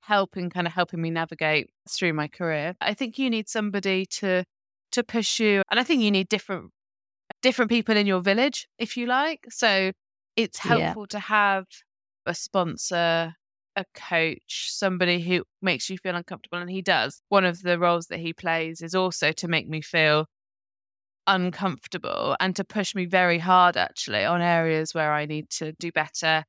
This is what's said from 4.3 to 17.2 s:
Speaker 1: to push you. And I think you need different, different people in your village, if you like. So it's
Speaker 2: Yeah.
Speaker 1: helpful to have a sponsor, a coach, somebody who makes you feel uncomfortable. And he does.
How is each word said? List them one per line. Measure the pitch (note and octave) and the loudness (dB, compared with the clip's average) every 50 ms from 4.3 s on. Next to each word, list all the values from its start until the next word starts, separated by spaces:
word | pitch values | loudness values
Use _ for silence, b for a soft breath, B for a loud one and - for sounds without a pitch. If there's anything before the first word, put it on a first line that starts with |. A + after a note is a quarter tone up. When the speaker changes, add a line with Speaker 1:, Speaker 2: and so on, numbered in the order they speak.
| F#3 F3+ F#3 _ _ _ _ _ _ _ _ _ | 0 0 0 _ _ _ _ _ _ _ _ _
Speaker 1:
to | - - A#3 | -2 -2 -2
push | _ - A#3 G#3 - - - | _ -2 -2 0 0 0 2
you. | A3+ G#3+ G3+ G3 F#3+ - | 2 4 4 2 2 2
And | G3+ A3 | 2 0
I | B3 | 2
think | - E4+ C4+ A3+ | 2 2 4 4
you | G#3 | 4
need | G#3 F#3+ F#3+ - | 4 4 2 2
different, | - G3+ - - G3 F3+ - - _ _ _ _ _ _ _ _ _ _ _ _ - _ - | -2 -4 -2 -6 -10 -10 -10 -14 _ _ _ _ _ _ _ _ _ _ _ _ -18 _ 0
different | B3 B3 - B3 G#3+ | 0 2 2 2 2
people | A#3 A#3+ A3 - A3 | 2 0 2 2 2
in | G#3 G#3 G3+ | 2 4 4
your | F#3+ F#3 | 2 2
village, | F3+ G3 G3 A3 B3+ D4 B3 - - _ _ | 2 2 2 4 2 0 0 -4 -12 _ _
if | _ A#3 A3 - | _ -8 -8 -6
you | B3 A#3+ | -6 -4
like. | A#3+ B3 C4 C#4+ D#4+ D#4+ - _ - | -2 0 0 0 -2 -4 -8 _ -18
So | - - - A3+ G3 F#3+ F#3+ F#3+ F#3+ _ _ _ _ _ _ _ _ | -8 0 2 2 4 4 2 0 -2 _ _ _ _ _ _ _ _
it's | - - - - - - | -2 -2 -2 -2 -8 0
Speaker 2:
Yeah. | F3+ - - | 0 2 2
Speaker 1:
helpful | E3 E3 E3 A3 G#3 | 2 0 -4 -6 -10
to | G3+ - G#3 | -10 -10 -10
have | F#3+ - G#3+ G#3+ G3+ G3+ G3 F#3+ F#3 _ - - _ _ _ _ _ _ _ _ _ | -6 0 2 2 4 4 2 0 -4 _ -20 -20 _ _ _ _ _ _ _ _ _
a | - F3 | -6 -6
sponsor, | - - - - G3 F3+ E3+ - - - - F#3 E3+ E3+ E3+ E3 E3 E3 E3 E3 _ _ _ _ _ _ _ _ | -6 -8 -2 0 0 0 0 -2 -6 -6 -4 -2 0 2 2 2 0 -2 -4 -8 _ _ _ _ _ _ _ _
a | - F#3+ _ _ | -8 -8 _ _
coach, | - - - F3+ E3 D#3+ D#3+ D3 - _ _ - - - - - | -18 -10 -2 0 0 0 0 -2 -6 _ _ -10 -8 -8 -8 -6
somebody | - - G3 F#3 F3+ F3+ F3 F3 F3 | -2 -2 -2 0 2 2 2 2 2
who | E3+ F3 F3+ F3 - _ _ _ - | 0 0 0 0 -2 _ _ _ -2
makes | F#3+ E3+ B2 - - | -2 -2 -2 -2 -8
you | F#3+ | -8
feel | F#3 _ F#3 F3 | -6 _ -6 -6
uncomfortable. | F3 E3+ - F#3 - _ - - F3 | -6 -6 -8 -14 -16 _ -12 -10 -10
And | F3 F3+ | -8 -6
he | F#3 F#3+ F3+ | -6 -6 0
does. | F#3+ F3+ D3 A2 C3+ - - | 0 2 2 2 -2 -4 -10